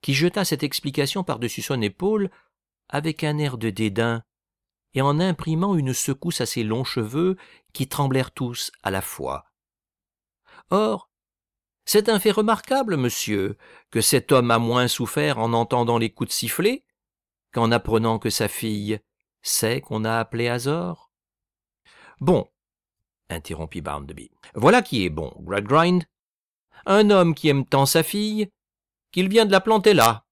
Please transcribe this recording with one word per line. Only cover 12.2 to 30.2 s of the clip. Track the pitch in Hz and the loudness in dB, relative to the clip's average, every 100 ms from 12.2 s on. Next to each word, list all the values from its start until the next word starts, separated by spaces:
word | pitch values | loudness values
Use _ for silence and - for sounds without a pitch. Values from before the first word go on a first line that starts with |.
| 220 | 2
remarquable, | 208 214 214 - 269 240 160 | 2 2 0 0 -2 0 0
monsieur, | 123 - - 104 98 101 - - _ | 0 -2 -2 -2 -2 -6 -16 -20 _
que | 117 | -2
cet | 110 135 - | 2 2 4
homme | 135 120 | 2 4
a | 117 | 2
moins | 117 123 123 | 2 2 0
souffert | - 117 - 151 123 | -2 -4 -2 -2 0
en | 113 | 0
entendant | 117 113 123 117 117 | 0 0 0 2 0
les | 113 | -2
coups | _ 135 | _ -6
de | |
sifflet | - 117 - 190 262 _ _ _ _ _ _ _ | -4 -4 0 0 -2 _ _ _ _ _ _ _
qu'en | 120 113 | -2 2
apprenant | 117 - 110 113 113 | 2 2 0 2 -2
que | 110 | -2
sa | - 104 | -2 -4
fille | - 113 107 104 107 _ _ _ _ | -4 -6 -6 -4 -8 _ _ _ _
sait | - - 110 127 | -6 -2 0 -2
qu'on | - 110 110 | -4 -4 -2
a | 113 | -2
appelé | 113 117 120 | -2 -4 -2
Azor. » « | 120 127 160 175 170 _ _ _ _ _ _ _ _ _ _ - _ | -2 -4 -4 -6 -10 _ _ _ _ _ _ _ _ _ _ -20 _
Bon, » | 135 156 - _ _ _ _ _ _ _ _ | 0 0 0 _ _ _ _ _ _ _ _
interrompit | 82 - 78 82 90 | -14 -10 -10 -10 -10
Bounderby, « | 73 73 71 73 - _ - - | -10 -10 -12 -18 -20 _ -16 2
voilà | 127 240 | 4 4
qui | - 120 90 | 2 -2 -2
est | |
bon, | 76 71 - | -4 -8 -12
Gradgrind. | - 98 101 143 170 180 165 _ _ _ _ _ _ _ - | -6 -6 0 2 4 0 -2 _ _ _ _ _ _ _ 2
Un | 196 214 | 4 6
homme | 202 170 151 | 6 4 2
qui | 156 | 2
aime | 139 131 | 0 2
tant | 139 135 | 2 4
sa | 165 | 2
fille, | 160 202 214 214 202 _ _ _ _ _ _ | 0 -4 -4 -2 -4 _ _ _ _ _ _
qu'il | - 190 | -2 2
vient | 220 214 | 4 6
de | |
la | 190 | 4
planter | 196 220 214 | 4 4 6
là. | 180 117 113 | 6 6 2